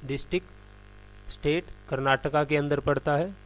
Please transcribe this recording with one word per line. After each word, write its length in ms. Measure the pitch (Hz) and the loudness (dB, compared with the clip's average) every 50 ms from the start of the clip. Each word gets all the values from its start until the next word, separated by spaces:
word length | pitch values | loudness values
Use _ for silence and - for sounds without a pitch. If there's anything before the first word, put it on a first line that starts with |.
| - | -4
district, 420 | 131 139 139 - - - 185 - - - - - - - - - - - - - - - - - - | -4 -4 -4 -4 -2 -2 -2 -2 -4 -20 -20 -20 -20 -20 -20 -20 -18 -18 -18 -18 -18 -18 -16 -14 -14
state 360 | - - - 147 151 170 175 - - - - - | -14 -2 0 2 2 2 0 -4 -12 -16 -8 -4
कर्नाटका 560 | - 131 135 139 135 131 - 151 139 151 151 | -4 0 4 4 4 4 4 2 2 2 2
के 120 | 135 151 | 4 2
अंदर 240 | 151 143 147 147 139 | 2 4 4 2 2
पड़ता 360 | 135 - 143 139 - - 147 | 2 2 2 2 2 2 2
है। 180 | 143 165 190 196 - - | 2 2 0 -4 -10 -16